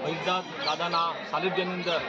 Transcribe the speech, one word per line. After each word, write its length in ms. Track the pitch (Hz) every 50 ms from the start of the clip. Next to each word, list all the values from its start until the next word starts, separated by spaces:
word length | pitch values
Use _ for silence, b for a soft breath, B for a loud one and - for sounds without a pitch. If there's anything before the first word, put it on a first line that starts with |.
| 170
વૈજનાથ 440 | 156 165 160 151 185 185 185 180 - - 143 139
દાદાના 420 | 151 151 156 170 170 170 165 170 170 156 - - -
સાનિધ્યની 460 | - 151 170 190 180 185 180 180 185 180
અંદર 240 | 175 175 170 151 131